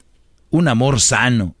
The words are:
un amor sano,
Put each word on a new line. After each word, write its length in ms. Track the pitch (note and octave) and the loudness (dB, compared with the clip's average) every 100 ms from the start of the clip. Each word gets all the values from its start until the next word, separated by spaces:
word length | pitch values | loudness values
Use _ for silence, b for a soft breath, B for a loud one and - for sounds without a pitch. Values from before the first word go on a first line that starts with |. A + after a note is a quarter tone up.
| _ _ _ _ _ | _ _ _ _ _
un 180 | D#3 D#3+ | -2 0
amor 320 | A#2 C3 B2+ | 0 0 0
sano, 560 | - G2 B2 A#2 F2+ - | 0 0 0 0 -2 -8